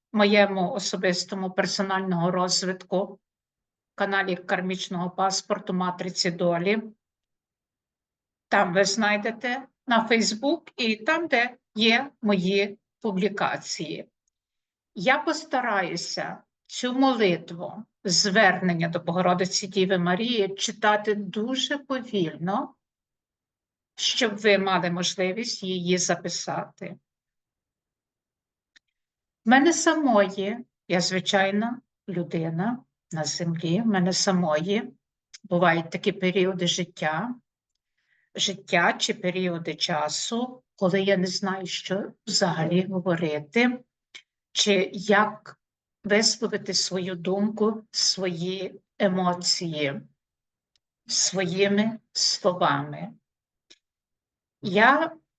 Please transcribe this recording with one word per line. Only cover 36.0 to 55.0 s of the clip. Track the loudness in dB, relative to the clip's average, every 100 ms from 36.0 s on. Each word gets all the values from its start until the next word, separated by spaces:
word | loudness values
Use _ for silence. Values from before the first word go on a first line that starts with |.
| -4
періоди | -2 0 2 0 0 -2
життя, | -2 -4 -4 -4 -2 -6 -8 _ _ _ _ _ _ _ _ _ -4
життя | -4 -4 0 2 2
чи | 2 -2
періоди | -2 -2 -2 -2 -4 -6 -6
часу, | -2 -2 -2 -4 -4 -4 -6 -8 _ _
коли | 0 2
я | 2 2
не | 0
знаю, | -2 -4 -4 -6
що | -10 -6 -6 -6 -12 -6
взагалі | -2 0 0 0 0 0
говорити, | -2 -2 0 0 -4 -2 2 2 0 -8 _ _ -20 _ _ _
чи | -2 2 2 2
як | -4 2 4 4 -2 -18 -20 _ _ _ _
висловити | 0 2 2 0 -4 -4 -4
свою | -4 -2 -4 -6 -6
думку, | -4 0 -2 2 0 0 -6
свої | -2 -2 0 -4 -4 -4 -4 -8 -10 _ _
емоції | 0 2 0 0 -2 -2 -2 -2 -4 -4 -12 _ _ _ _ _ _ _ _ _ _
своїми | -2 0 0 -2 2 2 4 2 -2 -8
словами. | -2 -2 0 0 2 2 2 -2 -8 -12 -16 _ _ _ _ _ -20 _ _ _ _ _ _ _ _
Я, | -2 4 6 6